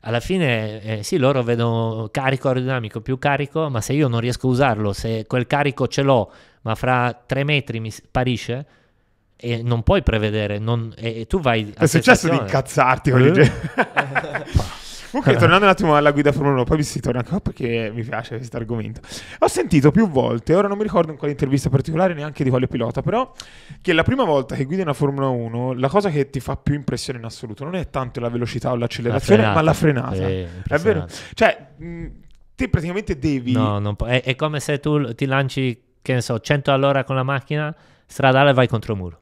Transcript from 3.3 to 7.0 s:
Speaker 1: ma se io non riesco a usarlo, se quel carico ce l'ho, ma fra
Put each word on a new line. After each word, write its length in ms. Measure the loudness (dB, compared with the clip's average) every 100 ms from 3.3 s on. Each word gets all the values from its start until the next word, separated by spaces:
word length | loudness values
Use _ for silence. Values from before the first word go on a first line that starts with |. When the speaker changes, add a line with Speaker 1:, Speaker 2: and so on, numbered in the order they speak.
| -2 -2 -4 -2
Speaker 1:
ma 120 | -4
se 120 | -2
io 140 | 0 2
non 120 | 2
riesco 260 | -2 -2 0
a 60 |
usarlo, 420 | 2 2 2 -2
se 320 | -2 -4 -4 -2
quel 220 | -4 0
carico 400 | 0 0 0 -2
ce 160 | 0
l'ho, 280 | 4 4 2 -6 _ _
ma 140 | -6 -2
fra 440 | 0 2